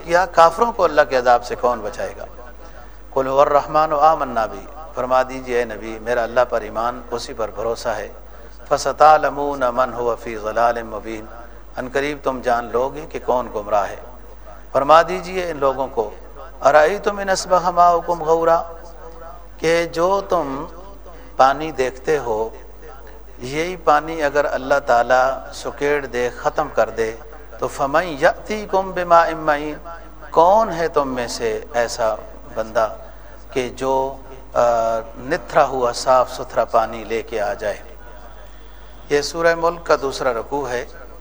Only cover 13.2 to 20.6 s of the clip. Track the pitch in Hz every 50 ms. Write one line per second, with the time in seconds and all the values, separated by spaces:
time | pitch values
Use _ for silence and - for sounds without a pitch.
13.2 | - - 120 127 120 110 110 107 104 101 107 104 98 98 104 95 92 - - -
14.2 | - - - - - - - - - - - 131 139 143 151 165 170 165 180 185
15.2 | 175 180 185 185 180 175 160 143 139 139 131 131 135 123 - 123 110 104 - -
16.2 | - - - - - - - - - 135 143 151 151 160 196 208 - 214 202 202
17.2 | 196 190 190 185 - 180 185 180 165 180 175 170 175 175 175 170 170 175 175 170
18.2 | 156 151 165 165 165 165 165 165 - - - - - - - - - 165 - -
19.2 | - - - - - - - - - 160 165 170 170 165 - 165 170 185 196 196
20.2 | 190 - 185 175 156 139 135 139